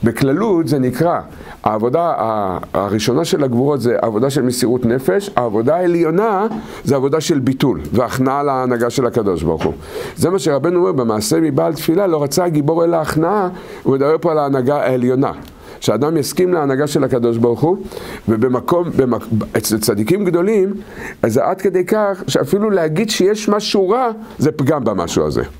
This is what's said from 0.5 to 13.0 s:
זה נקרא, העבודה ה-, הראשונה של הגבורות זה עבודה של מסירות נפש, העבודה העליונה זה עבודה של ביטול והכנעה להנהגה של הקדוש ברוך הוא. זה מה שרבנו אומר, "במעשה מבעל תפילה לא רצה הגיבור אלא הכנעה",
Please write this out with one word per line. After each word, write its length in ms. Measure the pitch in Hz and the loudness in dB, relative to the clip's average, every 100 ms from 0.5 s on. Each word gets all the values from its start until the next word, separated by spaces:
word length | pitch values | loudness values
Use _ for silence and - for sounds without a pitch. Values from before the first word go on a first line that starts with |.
| 180 147 | 0 2
זה 120 | 143 | 0
נקרא, 400 | 127 123 117 - - - - - | 0 0 0 0 -6 -16 -18 -6
העבודה 500 | 101 107 117 147 170 147 | -2 0 0 0 0 0
ה-, 400 | 113 110 98 87 - | -2 0 -2 -4 -4
הראשונה 520 | - 98 104 110 123 165 | -2 0 0 0 0 0
של 180 | 185 | 0
הגבורות 380 | 135 117 135 143 | 0 2 2 0
זה 160 | 117 113 | 0 0
עבודה 280 | 113 107 131 | 0 0 0
של 120 | 139 | 0
מסירות 440 | 123 123 117 123 120 | 0 0 0 2 0
נפש, 440 | 123 135 190 196 - | 0 0 -2 0 -2
העבודה 400 | 120 104 117 165 | 0 0 0 2
העליונה 720 | 180 175 160 165 226 196 214 214 - - | 2 2 2 2 0 0 -2 -4 -10 -10
זה 120 | - 139 | -2 0
עבודה 260 | 135 160 | 2 0
של 180 | 151 151 | 0 0
ביטול 400 | 127 131 143 90 73 | 0 0 0 0 -2
והכנעה 500 | 90 120 - 131 135 | 0 0 0 0 0
להנהגה 460 | 143 131 127 120 120 | 0 0 0 0 0
של 160 | 113 123 | 0 0
הקדוש 380 | 117 104 87 | 0 0 0
ברוך 200 | 80 80 | 0 0
הוא. 100 | - - - - - - | 0 -4 -10 -10 -10 -2
זה 140 | 151 | 0
מה 100 | 190 | 2
שרבנו 400 | 151 143 160 180 | 2 0 2 2
אומר, 120 | 180 | 2
"במעשה 480 | 160 117 107 107 165 | 2 0 0 0 2
מבעל 320 | 160 139 170 | 2 2 0
תפילה 340 | 156 - 165 202 | -2 0 2 2
לא 160 | 160 | 2
רצה 220 | 143 147 180 | 0 0 0
הגיבור 380 | 151 143 165 | 2 2 2
אלא 120 | 170 | 2
הכנעה", 540 | 170 | 2